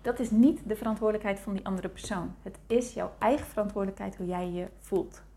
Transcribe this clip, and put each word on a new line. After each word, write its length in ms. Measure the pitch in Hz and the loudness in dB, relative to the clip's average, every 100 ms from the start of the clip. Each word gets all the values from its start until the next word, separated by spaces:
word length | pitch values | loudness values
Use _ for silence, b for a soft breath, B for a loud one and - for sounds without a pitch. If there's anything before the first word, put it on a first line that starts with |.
Dat 180 | 240 247 | -2 -2
is 120 | 240 | 4
niet 300 | 214 269 - - | 8 8 6 -4
de 80 | 214 | -4
verantwoordelijkheid 640 | 226 214 214 208 208 196 | -2 2 2 2 -2 -4
van 140 | - | -4
die 120 | 196 196 | -4 -2
andere 240 | 185 180 | -4 -4
persoon. 460 | - - 190 170 - | -8 -6 -4 -4 -8
Het 160 | 196 - - | -14 -14 -2
is 260 | 233 247 | -2 -2
jouw 180 | - 185 - | -6 -6 0
eigen 280 | 220 285 - | 2 2 0
verantwoordelijkheid 680 | - 208 202 196 196 196 - | -4 -2 -2 -4 -4 -8 -6
hoe 100 | 180 | -4
jij 240 | 180 180 | -2 -4
je 180 | 175 180 - | -4 -8 -12
voelt. 420 | - 190 - - - | -2 -2 -2 -10 -20